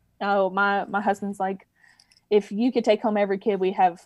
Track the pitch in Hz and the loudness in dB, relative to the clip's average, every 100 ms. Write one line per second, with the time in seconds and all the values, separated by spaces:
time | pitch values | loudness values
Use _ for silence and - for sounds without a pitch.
0 | _ _ 202 202 190 190 202 - - 196 | _ _ -2 0 0 2 0 0 -2 -2
1 | 208 202 202 202 190 196 _ _ _ _ | -2 -2 -6 -4 -6 -6 _ _ _ _
2 | _ _ _ 208 202 202 247 240 233 233 | _ _ _ 0 0 -2 0 2 2 0
3 | 220 208 202 196 220 196 185 196 185 175 | 0 0 0 -2 -2 -2 -2 2 0 0